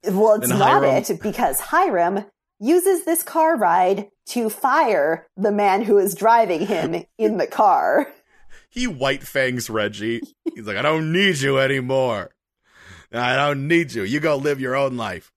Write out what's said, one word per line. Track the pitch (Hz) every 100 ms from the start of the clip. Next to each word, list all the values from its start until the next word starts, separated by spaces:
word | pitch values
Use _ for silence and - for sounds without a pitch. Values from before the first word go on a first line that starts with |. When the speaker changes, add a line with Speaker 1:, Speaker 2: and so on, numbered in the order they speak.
| 220
Speaker 1:
Well, | 190 214
it's | 214 240
Speaker 2:
Then | 202
Speaker 1:
not | 208 415
Speaker 2:
Hiram | - -
Speaker 1:
it, | - 170
because | 208 202 190 135
Hiram | - 320 370 190 170 381 302 _ _ _
uses | 220 349 370 359 -
this | 330
car | - 330 320 320
ride | 185 170 185 196 202 _ -
to | 240 220
fire | 220 262 285 269 180 147 165 _ -
the | 208
man | 208 202 190
who | 220 202
is | 190
driving | 170 220 233 214 165 202
him | 185 160 170 -
Speaker 2:
<laughs> | -
Speaker 1:
in | 220 208
the | 139
car. | - 208 151 87 156 285 - _ _ - - _
Speaker 2:
He | 240 247
white | 143 135 139
fangs | - 139 131 123 113
Reggie. | 110 104 101 110 117 - _ 330
He's | - 107
like, | 98
"I |
don't | 139 160 156
need | 175 202 151
you | 135 135
anymore. | 135 135 127 135 127 107 90 _ _ _ _ _ - - _
I | 117 123
don't | 131 147 139 143
need | 170 131
you. | 117
You | 98 294
go | 160 143
live | 143 139
your | 127 131
own | 139 123
life." | 107 87 _